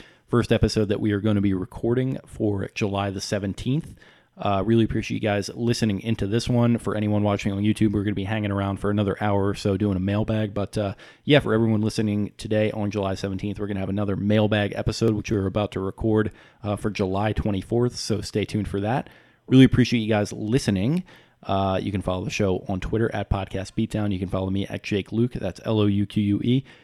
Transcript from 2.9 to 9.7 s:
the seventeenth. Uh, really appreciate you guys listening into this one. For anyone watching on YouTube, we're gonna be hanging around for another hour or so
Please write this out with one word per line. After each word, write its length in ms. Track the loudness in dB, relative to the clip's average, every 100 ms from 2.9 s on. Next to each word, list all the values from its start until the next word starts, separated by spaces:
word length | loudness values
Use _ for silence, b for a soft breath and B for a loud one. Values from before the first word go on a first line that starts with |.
| 0 -2
the 120 | -4
seventeenth. 760 | -4 -2 -2 -4 -2 -2 -4 -14 b b b -6
Uh, 240 | -2 0 4
really 180 | 4
appreciate 320 | 4 0 -4 -2
you 60 |
guys 280 | 0 0 -2 -4
listening 460 | -2 2 0 0
into 260 | -2 -2 0
this 220 | -2 2
one. 280 | 2 4 2
For 200 | 0 -2
anyone 260 | 0 2
watching 300 | 2 0 -2
on 100 | 0
YouTube, 300 | 0 4 2
we're 100 | 2
gonna 100 | 0
be 120 | -2 -2
hanging 260 | -2 -2
around 300 | 0 -2 -2
for 100 | 0
another 240 | 2 0 0
hour 260 | 0 2 0
or 80 | 0
so 220 | 0